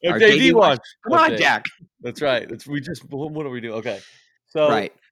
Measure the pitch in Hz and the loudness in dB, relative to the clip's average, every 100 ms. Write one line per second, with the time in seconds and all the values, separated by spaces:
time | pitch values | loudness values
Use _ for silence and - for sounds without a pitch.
0 | 170 - 214 170 262 226 175 127 - _ | -2 4 4 6 4 6 4 2 -4 _
1 | 226 330 320 - 147 110 - - - _ | -2 2 2 2 0 0 -4 -14 -20 _
2 | 120 117 147 120 95 113 - 143 135 156 | -14 -6 -2 -2 -4 -12 -10 -10 -8 -12
3 | - 139 151 156 143 123 113 110 117 98 | -12 -12 -10 -10 -10 -10 -10 -8 -8 -10
4 | - _ _ _ _ 156 151 110 98 - | -12 _ _ _ _ 0 2 2 -2 -10
5 | _ | _